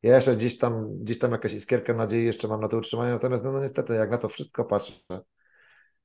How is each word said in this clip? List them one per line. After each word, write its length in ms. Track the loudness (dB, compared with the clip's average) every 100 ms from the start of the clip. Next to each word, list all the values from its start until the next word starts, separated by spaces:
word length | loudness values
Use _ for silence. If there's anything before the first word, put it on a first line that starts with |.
Ja 120 | 8
jeszcze 200 | 8 6
gdzieś 220 | 2 0 0
tam, 400 | -2 -2 -6 -8
gdzieś 200 | -6 -2
tam 120 | -2
jakaś 220 | 0 -4
iskierka 400 | -6 0 0 0
nadziei 320 | -2 0 2
jeszcze 220 | 0 0 -4
mam 140 | -2
na 60 | -2
to 100 | -2
utrzymanie, 340 | -2 -2 -2
natomiast, 320 | 0 0 -2
no, 80 | -2
no, 80 | -4
niestety, 340 | -2 -4 -2
jak 180 | 0 0
na 60 | 0
to 120 | -4
wszystko 360 | -8 -8 -4
patrzę, 280 | 0 0 -2 -16 _ -12 -12 _ _ _ _ _ _ _